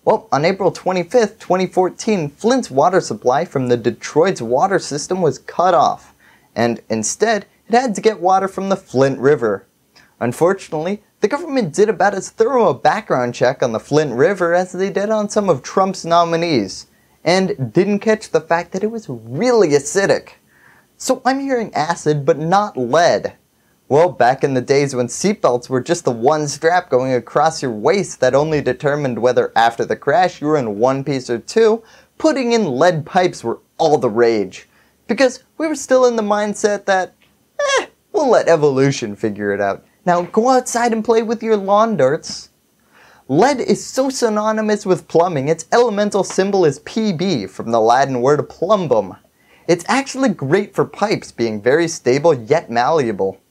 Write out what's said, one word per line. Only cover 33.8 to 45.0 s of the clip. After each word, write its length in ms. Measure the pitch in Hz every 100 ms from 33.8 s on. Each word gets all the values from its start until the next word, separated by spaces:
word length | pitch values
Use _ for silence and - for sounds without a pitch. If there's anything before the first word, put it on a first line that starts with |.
| 160 147
the 140 | 120
rage. 580 | 107 117 110 95 - _ _ _ _ -
Because 360 | 196 262 - _ -
we 100 | 311
were 80 |
still 300 | 294 - 254
in 120 | 247 226
the 60 |
mindset 640 | 208 208 208 202 208 202
that, 300 | 202 190 180 _ _ _ _ - 571 539
eh, 80 | - _ _
we'll 160 | 415 277
let 180 | 185 -
evolution 720 | 165 147 131 139 135 110 101
figure 380 | 110 101 101
it 60 | 98
out. 240 | 101 98 _ _
Now 160 | 180 175
go 300 | 175 214 240
outside 420 | 254 254 233 233
and 100 | 226
play 200 | 214 226
with 200 | 226 226
your 140 | 226 214
lawn 400 | 196 202 226 190
darts. 540 | 131 160 - - - _ _ _ _ _ _ _ -
Lead 320 | 151 240 269
is 240 | - 202
so 280 | - - 269
synonymous 760 | 262 233 214 214 220 214 208
with 240 | 196 175